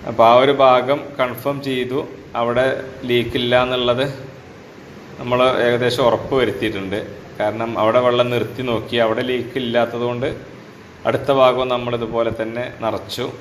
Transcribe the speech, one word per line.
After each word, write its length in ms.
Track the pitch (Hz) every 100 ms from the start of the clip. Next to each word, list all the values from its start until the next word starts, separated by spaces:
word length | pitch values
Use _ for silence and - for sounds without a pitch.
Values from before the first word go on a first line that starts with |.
| -
അപ്പൊ 160 | 113
ആ 100 | 117
ഒരു 180 | 123 135
ഭാഗം 500 | 139 135 127 120 147 - -
കൺഫേം 440 | 127 117 143 139
ചെയ്തു, 440 | 135 127 120 131 - - - 120
അവിടെ 480 | 117 120 131 - - -
ലീക്കില്ല 600 | 123 120 117 131 123 123
എന്നുള്ളത് 640 | 127 127 123 120 139 135 - - - - - - - - - -
നമ്മൾ 400 | 123 123 127 104
ഏകദേശം 440 | 120 120 123 -
ഉറപ്പ് 320 | 123 107 - 135
വരുത്തിയിട്ടുണ്ട്. 720 | 113 95 110 98 95 101 - 98 - -
കാരണം 400 | 107 110 117 110
അവിടെ 200 | 107 123
വെള്ളം 300 | 123 120 123
നിർത്തി 320 | 120 110 -
നോക്കി, 360 | 127 110 113 120
അവിടെ 240 | 113 113
ലീക്ക് 360 | 127 123 113 135
ഇല്ലാത്തത് 440 | 120 120 117 120
കൊണ്ട് 340 | 120 120 139 - - - - - - - -
അടുത്ത 260 | 139 131
ഭാഗവും 360 | 135 127 123 127
നമ്മളിതുപോലെ 640 | 123 120 120 113 117 117 110
തന്നെ 320 | 110 117 123 -
നിറച്ചു. 500 | 110 101 101 - 131 -